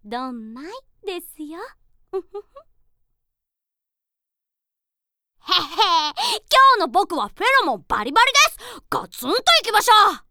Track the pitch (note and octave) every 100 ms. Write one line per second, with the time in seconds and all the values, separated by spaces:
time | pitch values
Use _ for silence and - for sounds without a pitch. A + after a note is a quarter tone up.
0 | G#3 A#3+ C4 A#3+ A3 A#3 D#4 B4 C5 _
1 | G4+ F4+ - - D4 E4 A#4+ _ _ _
2 | _ F#4+ - G4 - C#5 E5 _ _ _
3 | _ _ _ _ _ _ _ _ _ _
4 | _ _ _ _ _ _ _ _ _ _
5 | _ _ _ _ - F4+ D4 D#4+ G#4 E4
6 | D4+ D#5+ A5 G#4+ _ D5+ C5+ A#4+ D#4+ A#3
7 | G4+ D#4+ G3+ - A4 C5+ F4+ G#3+ - -
8 | G#3+ D#4 B4+ C5 D#5 - - - _ -
9 | - - B3+ G#4+ D5 E5 A#4 G#4 A#4+ G#4+
10 | G4+ D#4 _